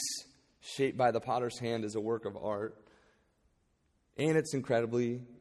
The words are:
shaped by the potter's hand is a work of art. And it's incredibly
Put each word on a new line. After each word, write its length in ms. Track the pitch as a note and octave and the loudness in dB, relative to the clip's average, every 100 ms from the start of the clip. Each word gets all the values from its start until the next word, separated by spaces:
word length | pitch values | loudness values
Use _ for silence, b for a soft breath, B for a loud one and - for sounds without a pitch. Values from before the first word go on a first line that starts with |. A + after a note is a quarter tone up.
| - - - _ _ _ | -4 -6 -10 _ _ _
shaped 360 | - - C#3 A#2+ | -10 0 0 4
by 120 | B2 | 2
the 100 | A2+ | 2
potter's 380 | B2 A#2+ A#2+ - | 0 -2 -2 -2
hand 260 | A#2+ A#2 | -2 -2
is 120 | G#2+ G#2+ | -2 -2
a 40 | |
work 260 | G#2+ A#2 G#2 | -2 -2 -4
of 120 | G2+ | -4
art. 400 | G2+ G#2 A2 - b b b b b b _ _ _ _ _ _ _ - | -2 -2 -4 -8 b b b b b b _ _ _ _ _ _ _ 0
And 200 | D#3 D#3+ | 4 4
it's 160 | D#3 | 2
incredibly 680 | C#3 B2+ A#2+ A#2 A#2+ A#2+ B2 B2 - | -2 2 2 2 2 2 -2 -8 -10